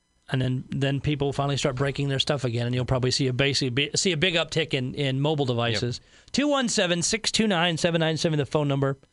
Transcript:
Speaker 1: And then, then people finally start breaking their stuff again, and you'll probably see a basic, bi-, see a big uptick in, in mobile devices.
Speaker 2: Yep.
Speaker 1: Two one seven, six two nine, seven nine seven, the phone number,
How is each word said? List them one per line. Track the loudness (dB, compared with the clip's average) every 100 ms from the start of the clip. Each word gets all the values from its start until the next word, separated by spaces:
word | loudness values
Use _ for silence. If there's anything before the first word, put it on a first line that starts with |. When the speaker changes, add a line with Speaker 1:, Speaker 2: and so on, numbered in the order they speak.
| _ _ -4
Speaker 1:
And | -2
then, | 0 -2 -4
then | -2 0 0
people | -2 -2 -2
finally | -2 -2 0
start | 0
breaking | 0 -2 -2 -2
their | -2
stuff | -2 -2
again, | -2 -2 -2
and |
you'll | -2
probably | 0 0 0
see | 0 0
a |
basic, | 2 2 2 0
bi-, | 0 -2
see | 0 0
a | 2
big | 2
uptick | 2 0 -2 -2
in, | -2 -2
in | -2 -2 0
mobile | 0 0
devices. | 0 0 0 0 -2 -6
Speaker 2:
Yep. | -12 -20 -6
Speaker 1:
Two | 0 2
one | 2 2
seven, | 2 0 0
six | 0 -2 0
two | 0 2
nine, | 2 2 2
seven | 2 2
nine | 0 0
seven, | 0 0
the |
phone | 0 0 0
number, | 0 0 -2 _